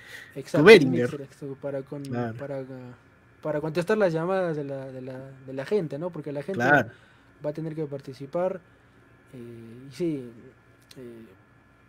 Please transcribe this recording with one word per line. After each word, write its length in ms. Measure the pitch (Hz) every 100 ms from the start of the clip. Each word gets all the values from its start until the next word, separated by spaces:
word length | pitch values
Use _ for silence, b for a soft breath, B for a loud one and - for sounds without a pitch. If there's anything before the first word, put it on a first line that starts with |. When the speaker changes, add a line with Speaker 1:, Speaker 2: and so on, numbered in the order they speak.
| B B B -
Speaker 1:
Exacto, 240 | 135 156
un 60 | 160
Speaker 2:
Behringer. 380 | 220 - 170
Speaker 1:
mixer, 180 | 160 147
exacto, 360 | 135 - 143 135
para 200 | 143 139
con-, 200 | 135 143
Speaker 2:
Claro. 300 | 139 120 120 113
Speaker 1:
para, 260 | 139 139 131 131 123 123 - - - -
para 200 | 151 151
contestar 360 | 156 156 170 214
las 140 | 196
llamadas 460 | 160 170 190 180 151
de 60 | 139
la, 260 | 135 135
de 100 | 131
la, 180 | 127 131 135 135 135
de 80 |
la 120 | 135 135
gente, 320 | 208 160 143
¿no? 120 | 180
Porque 220 | 170 151
la 120 | 143
gente 160 | 147 196
Speaker 2:
Claro. 300 | 123 143 110 b b b b - 151
Speaker 1:
va 40 |
a 20 |
tener 220 | 151 160 156
que 100 | 151
participar. 760 | 139 139 127 139 175 185 185 - b b b b - -
Eh, 540 | 131 120 117 113 117 135
y 40 |
sí, 380 | 131 170 147 123 113 123 - - - - -
eh, 280 | 123 117 110 95 - - - _